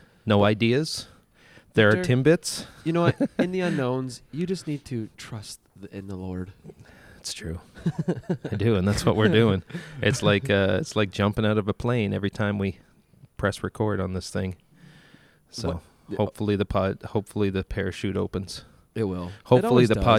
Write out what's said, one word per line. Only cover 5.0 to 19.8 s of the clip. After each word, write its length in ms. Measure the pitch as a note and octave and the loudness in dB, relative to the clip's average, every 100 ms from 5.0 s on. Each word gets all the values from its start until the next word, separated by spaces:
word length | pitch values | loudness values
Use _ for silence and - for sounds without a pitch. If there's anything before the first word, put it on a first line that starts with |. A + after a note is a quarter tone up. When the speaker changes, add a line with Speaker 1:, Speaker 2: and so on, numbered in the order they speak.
| G#2+ - | -8 -12
Speaker 2:
trust 420 | - A2+ G2+ - _ - | -14 -14 -14 -18 _ -20
the, 140 | G2 G2 | -16 -14
in 120 | G2 | -12
the 80 | F#2+ | -10
Lord. 360 | F#2 F#2 F#2 - - - - - - - | -8 -8 -8 -12 -20 -20 -20 -20 -20 -18
Speaker 1:
It's 160 | - | -14
true. 260 | - E2 E2+ - - - - E3 | -12 -10 -10 -12 -10 -8 -6 -6
<laughs> 460 | D3 - B2 - | -4 -4 -4 -4
I 40 | G2+ | -2
do, 200 | G#2 G#2 | 2 2
and 120 | F#2 | 2
that's 180 | G2+ - | 0 0
what 100 | F#2+ | 4
we're 120 | G#2+ | 4
doing. 340 | G#2+ A#2 G2 - F3 - C#3 | 4 4 2 -4 -14 -14 -2
It's 200 | G#2+ C3 | -2 2
like, 280 | G#3 G3+ C3+ | 2 2 4
uh, 280 | G2+ G2 G2 | 2 4 2
it's 160 | - - | -2 -2
like 160 | G#2 | -2
jumping 340 | - G2+ G#2+ A2 | 0 0 2 0
out 120 | G#2+ | 0
of 100 | G2+ | 0
a 60 | |
plane 400 | G2+ A#2+ B2 G2+ | -2 -2 0 0
every 160 | G2+ G2 | 0 -2
time 280 | - G#2 G#2 | -2 -2 0
we 220 | G2 - _ _ _ _ - - | -2 -4 _ _ _ _ -20 -4
press 260 | G2+ - | -4 -2
record 360 | F#2 - G#2+ G2 | -8 -4 -2 -2
on 140 | F#2+ | -4
this 160 | F#2 - | -6 -8
thing. 260 | G2 F#2+ F2+ _ _ - - _ - _ _ _ | -6 -6 -8 _ _ -20 -20 _ -20 _ _ _
So 180 | - E2+ | -10 -6
Speaker 2:
What, 120 | E2+ - _ _ | -8 -10 _ _
the 60 | - | -4
Speaker 1:
hopefully 380 | G#2 - G#2 G2+ | -4 -2 -2 0
the 80 | G2 | 0
pod, 360 | G2+ F#2+ - - | -2 -2 -4 -6
hopefully 400 | A2 G2 - G2+ | -6 -4 -2 -2
the 140 | F#2+ | -2
parachute 520 | F#2 - F#2+ - G#2 F#2+ | -6 -6 -6 -4 -4 -4
opens. 480 | F#2+ F#2+ F#2 - - _ _ - | -4 -6 -8 -12 -18 _ _ -6
Speaker 2:
It 100 | G#2 | -4
will. 220 | F2+ F2 | -4 -8
It 40 | G2 - | -12 2
Speaker 1:
Hopefully 240 | B2+ - | 4 6
Speaker 2:
always 200 | B2 | 4